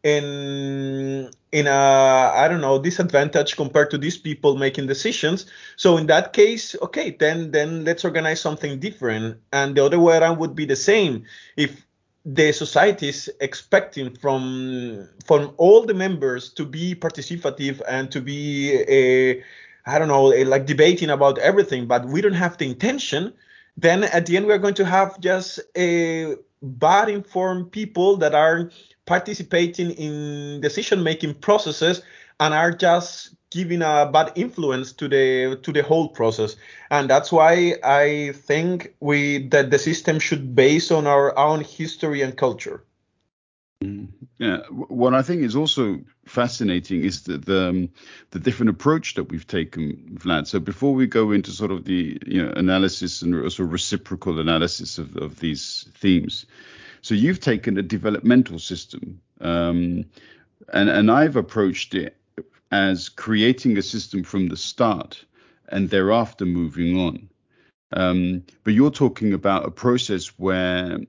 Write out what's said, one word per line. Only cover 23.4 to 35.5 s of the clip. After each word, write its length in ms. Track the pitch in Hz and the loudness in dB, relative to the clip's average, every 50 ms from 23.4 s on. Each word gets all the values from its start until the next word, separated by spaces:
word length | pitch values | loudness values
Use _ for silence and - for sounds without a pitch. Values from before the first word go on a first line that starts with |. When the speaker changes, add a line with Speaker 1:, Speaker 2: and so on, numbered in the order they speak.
| _ _ _ _ _ _ _ | _ _ _ _ _ _ _
Speaker 1:
then 280 | - - 165 175 190 208 | 2 2 4 4 4 0
at 240 | - - 175 170 | 2 0 0 0
the 100 | 165 175 | 2 0
end 80 | 190 208 | 0 2
we 80 | 214 214 | 2 2
are 60 | 196 | 2
going 160 | 196 202 196 | 2 -2 0
to 100 | 196 190 | 0 0
have 340 | 175 180 190 196 190 - - | 2 4 2 2 2 -2 -4
just, 380 | 175 180 185 185 185 - - - - _ _ | -2 0 0 0 -2 -8 -14 -16 -18 _ _
uh, 600 | 180 180 175 170 170 170 165 160 160 160 156 139 - - _ _ _ | -2 0 2 2 2 0 0 -2 -4 -6 -6 -8 -10 -12 _ _ _
bad 480 | 147 131 127 120 151 160 185 202 220 220 | -14 -14 -4 0 2 4 4 4 2 0
informed 600 | 208 202 196 _ - 185 185 185 185 180 175 180 | -2 -6 -8 _ -4 -2 -2 -2 -2 -4 -6 -8
people 460 | - 214 214 208 - 175 180 196 202 | -8 -10 -10 -6 -2 2 4 4 4
that 160 | 185 160 151 156 | 4 2 2 4
are 380 | 147 156 160 170 170 170 170 _ - _ _ _ _ _ | 4 4 4 4 2 -2 -6 _ -20 _ _ _ _ _
participating 880 | - 175 180 - 208 208 - 175 - - 170 175 170 175 - 175 170 | -2 -2 -2 0 -4 -10 -10 -6 -2 0 0 0 0 -2 -4 -6 -6
in 680 | - - 151 151 151 147 147 147 147 143 143 143 147 143 | -6 -8 -8 -8 -8 -8 -8 -10 -10 -10 -10 -12 -10 -4
decision-making 720 | 135 147 - - 226 - 220 190 170 160 160 160 - 151 143 | -4 -4 -4 -4 -2 -2 0 0 0 -2 -2 -2 -4 -8 -8
processes 680 | - - - 208 208 - 160 147 - 156 170 180 175 - - - - - _ _ _ | -4 2 2 2 2 2 -4 -4 0 0 0 0 -2 -6 -20 -20 -20 -20 _ _ _
and 140 | 151 156 151 | 0 2 2
are 180 | 156 165 170 | 2 2 0
just 640 | 165 170 185 175 170 175 175 - - - - - - _ _ _ | 0 2 2 4 4 2 0 -6 -14 -16 -18 -20 -20 _ _ _
giving 300 | - 175 185 165 175 170 | -8 -8 -4 -4 -2 -2
a 280 | 165 156 151 147 147 143 | 0 2 4 2 2 4
bad 200 | 135 156 160 160 - | 4 2 2 2 -2
influence 560 | 175 165 - - - 160 139 127 127 131 127 - | -6 -6 -6 -6 -4 -2 -2 -2 -2 -4 -10 -10
to 140 | - 151 | -10 -4
the, 520 | 139 139 135 135 131 131 131 127 131 | 0 2 4 4 4 2 0 0 -2